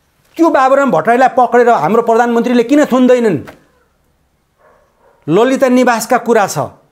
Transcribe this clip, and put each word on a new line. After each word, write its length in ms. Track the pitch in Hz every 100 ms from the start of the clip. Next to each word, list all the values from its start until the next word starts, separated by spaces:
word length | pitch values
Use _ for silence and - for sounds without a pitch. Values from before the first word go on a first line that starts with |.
| _ _ _ -
त्यो 140 | 330
बाबुराम 400 | 294 262 277 277
भट्टराईलाई 380 | 165 214 240 262
पक्रेर 400 | - 240 240 233
हाम्रो 340 | 220 151 226
प्रधानमन्त्रीले 600 | 226 226 240 233 233 247
किन 220 | 233 294
थुन्दैनन्? 540 | 294 247 254 247 226 147 - - _ _ _ _ _ _ _ _ _ _ _ _ _ _ _ _ -
ललिता 400 | 175 247 262 262
निवासका 500 | 247 247 226 - 247
कुरा 280 | 220 226 190
छ। 120 | 151 113 - _